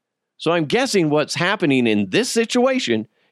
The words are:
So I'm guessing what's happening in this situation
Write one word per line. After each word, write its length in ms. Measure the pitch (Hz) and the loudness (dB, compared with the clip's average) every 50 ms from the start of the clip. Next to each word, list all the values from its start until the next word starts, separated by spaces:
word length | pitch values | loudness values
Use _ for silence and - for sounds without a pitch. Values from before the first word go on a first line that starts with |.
| _ _ _ _ _ _ _ - | _ _ _ _ _ _ _ -8
So 160 | - 156 170 | -4 -2 0
I'm 100 | 175 160 | 0 0
guessing 460 | 131 170 233 269 247 - 196 165 151 | 0 0 -2 0 0 0 0 2 2
what's 260 | 143 151 139 - - | 2 0 0 -2 -2
happening 520 | - 170 185 208 208 185 147 135 131 120 113 | -2 -2 -2 -2 0 0 2 2 2 2 2
in 220 | 107 104 104 95 | 2 0 0 0
this 200 | 98 175 247 - | 0 -2 -2 0
situation 760 | - 226 233 220 - 247 240 269 262 254 - - 113 110 110 - _ _ _ _ | 0 -2 -2 0 2 2 2 2 0 0 -2 -2 -2 -2 -4 -6 _ _ _ _